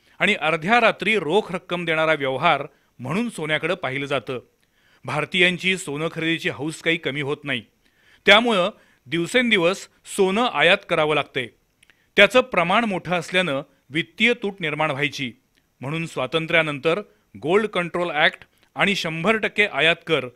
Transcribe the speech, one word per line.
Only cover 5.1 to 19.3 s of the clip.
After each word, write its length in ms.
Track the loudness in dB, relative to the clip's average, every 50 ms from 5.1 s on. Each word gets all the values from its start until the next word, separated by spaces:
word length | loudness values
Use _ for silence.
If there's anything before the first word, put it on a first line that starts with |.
| -4 -4 -4 -2 0 2 2 2 2 0 -2 -2 -2
सोनं 320 | -2 -4 -6 -6 -6 -6 -6 -6
खरेदीची 360 | -4 -4 -2 -2 -2 -2 -4
हौस 320 | -4 -4 -6 -8 -8 -4 -2
काही 140 | -2 -2
कमी 240 | -2 -2 -4 -6 -4
होत 240 | -4 -4 -6 -6 -6
नाही, 180 | -6 -6 -6 -8 -12 _ _ _ _ _ _ _ _ _ _ 4
त्यामुळं 440 | 6 6 6 6 4 2 2 2 0 -2 -6 _ _ _ _ _
दिवसेंदिवस 800 | -6 -4 -4 -2 0 0 2 2 4 4 4 4 2 0 -2 -6 -16 _ _ _ -6 0
सोनं 300 | 2 2 2 2 2 0 0 2
आयात 320 | 2 4 4 4 2 0 -2
करावं 240 | -2 0 0 2 0
लागतंय. 340 | 0 -2 -4 -6 -8 -8 -8 -10 _ _ _ _ _ _ _ _ _ _ _ 4
त्याचं 240 | 6 6 6 6 4 2
प्रमाण 420 | 2 0 -2 0 2 2 2 2
मोठं 280 | 0 -2 -4 -4 -2 -4
असल्यानं 500 | -4 -2 -2 0 0 0 0 -2 -4 -6 -8 _ _ _ -8
वित्तीय 420 | -4 -4 -4 -4 _ 0 2 2 2 0 -2
तूट 180 | -6 -6 -6
निर्माण 300 | -6 -4 -2 -2 -2 -2
व्हायची, 420 | 0 0 -2 -2 -2 -4 -8 -8 -8 _ _ _ _ _ _ _ _ -12
म्हणून 260 | -8 -6 -6 -6 -6
स्वातंत्र्यानंतर 920 | -6 -6 -4 -4 -2 -2 -2 -2 0 2 2 2 0 -2 -2 -2 0 0 -2 -4 -8 _ _ _ _ -16
गोल्ड 320 | -8 -2 0 2 2 2
कंट्रोल 440 | 0 -2 -4 -4 -2 -4 -4 -4 -2
ॲक्ट 340 | 0 2 2 2 2 -2 -10 -20 _ _ _ _ -4
आणि 180 | -2 0 0 0
शंभर 400 | 0 -2 -4 -4 -2 0 0